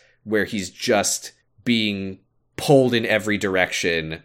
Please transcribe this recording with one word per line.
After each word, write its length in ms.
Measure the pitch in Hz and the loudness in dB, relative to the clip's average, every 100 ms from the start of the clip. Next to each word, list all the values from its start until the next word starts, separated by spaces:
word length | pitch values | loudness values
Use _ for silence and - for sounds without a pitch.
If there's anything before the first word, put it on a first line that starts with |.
| _ _ | _ _
where 220 | 104 104 90 | -4 -2 -2
he's 240 | 104 87 | -4 -8
just 600 | - 123 104 - - - - _ _ | -6 0 0 0 -4 -10 -20 _ _
being 560 | 123 113 107 98 98 95 _ _ _ - | -2 0 0 -4 -8 -12 _ _ _ -4
pulled 360 | - 139 127 | 4 6 6
in 120 | 120 107 | 2 2
every 320 | 107 104 101 | 0 0 -2
direction, 840 | 101 92 87 - 90 82 80 82 | 0 0 0 0 -2 -2 -4 -10